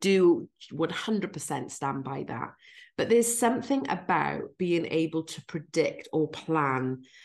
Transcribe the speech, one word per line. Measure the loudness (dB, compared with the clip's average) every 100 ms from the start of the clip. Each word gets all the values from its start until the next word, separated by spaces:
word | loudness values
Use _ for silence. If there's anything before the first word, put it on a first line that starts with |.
do | 2 6 6 4 0 _ -12
one | -4 -2
hundred | -2 -2 -2 -2
percent | -6 -6 -6 -6
stand | -6 -4 -4
by | -6 -8 -8
that. | -8 -8 -12 -20 -20 -10 -4
But | 4
there's | 4 4 2
something | 2 2 0 0 0
about | -2 0 2 2 -2 -6 -4
being | 0 0 2
able | 0 0 -2
to | -6 -10 -10
predict | -10 -2 0 0 -2 -4
or | -2 -2
plan | -4 -2 0 2 0 -2 -4 -10 -20